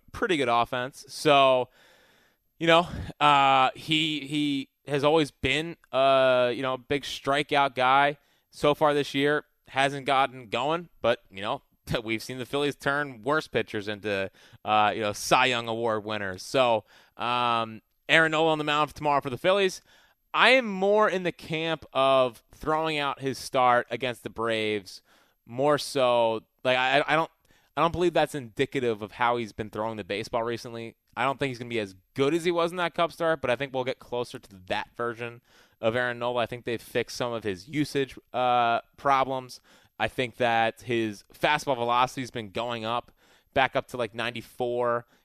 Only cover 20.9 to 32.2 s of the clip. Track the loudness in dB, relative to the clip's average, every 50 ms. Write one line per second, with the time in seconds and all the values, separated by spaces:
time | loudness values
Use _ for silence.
20.9 | 4 4 4 2 2 0 -2 -4 -6 -6 -8 -8 -6 -4 -4 -4 -4 -6 -8 -6
21.9 | -2 0 2 4 4 4 4 2 -2 -8 _ _ -20 -8 -4 -2 -2 0 0 -2
22.9 | -2 -2 -2 -4 -4 -4 -6 -6 -6 -6 -8 -4 0 2 4 6 4 4 2 0
23.9 | -4 -4 -4 -6 -6 -6 -10 -12 -8 -4 -2 -2 0 0 0 -2 -2 -4 -6 -10
24.9 | -16 -20 -20 _ _ _ _ _ _ _ _ -12 -6 -2 0 2 2 0 -2 -4
25.9 | -2 0 2 2 4 4 2 2 0 -2 -6 _ _ _ 0 0 2 2 2 2
26.9 | 2 2 2 2 0 0 0 -2 -8 _ _ _ _ _ _ _ _ 0 0 0
27.9 | 2 0 0 2 4 2 2 2 -2 -8 -10 -10 -4 -2 -2 -2 0 -2 0 0
28.9 | -2 -2 -6 -10 -4 0 2 2 2 0 -2 -6 -8 -10 -10 -8 -6 -4 -4 -4
29.9 | -4 -6 -6 -6 -6 -6 -6 -4 -4 -4 -2 -2 -6 -6 -8 -12 -12 -12 -14 -14
30.9 | -16 _ _ _ _ -2 -2 -2 0 -2 -4 -6 -6 -8 -8 -4 -4 -4 -4 -4
31.9 | -8 -16 _ _ _ -2